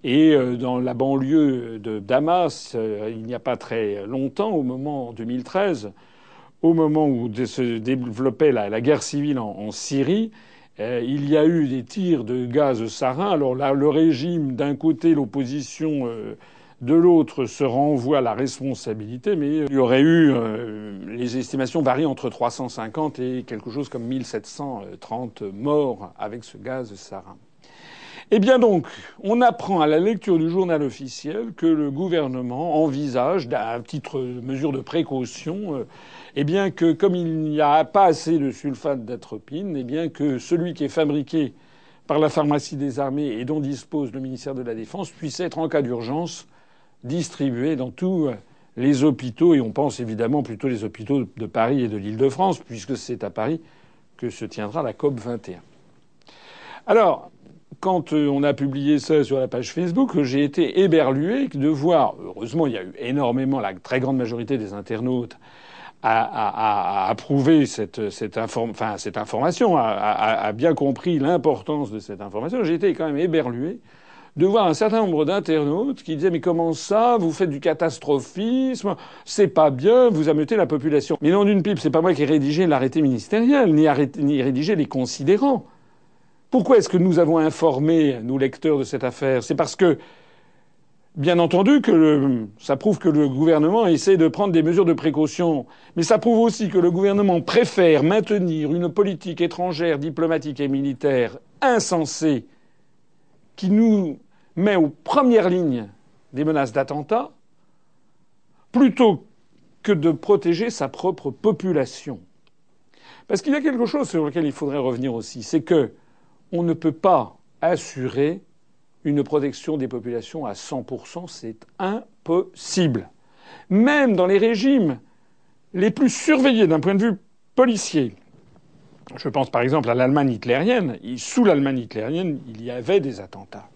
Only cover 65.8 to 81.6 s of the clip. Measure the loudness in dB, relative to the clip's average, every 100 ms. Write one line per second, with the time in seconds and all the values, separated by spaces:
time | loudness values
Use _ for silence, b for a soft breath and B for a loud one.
65.8 | B _ 0 2 0 -2 -4 0 0 0
66.8 | -2 -2 -2 -4 -2 0 4 4 4 -4
67.8 | -8 -6 -8 -6 -8 -6 -6 -4 -6 -4
68.8 | -6 -6 -8 -8 -6 -2 -2 2 2 4
69.8 | 2 0 -2 0 0 0 -2 0 0 2
70.8 | 0 -2 -2 0 0 2 0 -2 -4 -6
71.8 | -4 -8 -12 -14 -10 -8 -6 -4 -2 0
72.8 | 0 -2 -4 -2 0 0 -2 -4 -6 -8
73.8 | b b b b b 0 2 4 2 2
74.8 | 2 2 0 0 0 0 0 0 0 0
75.8 | -2 -6 -6 -2 0 0 0 0 0 -2
76.8 | 0 2 4 2 0 0 -2 0 -2 0
77.8 | -2 -4 -2 -2 -2 -6 -2 0 -2 -2
78.8 | -6 -6 B B -10 2 2 6 4 4
79.8 | 4 6 6 4 2 0 2 0 2 0
80.8 | 2 0 0 0 2 4 4 2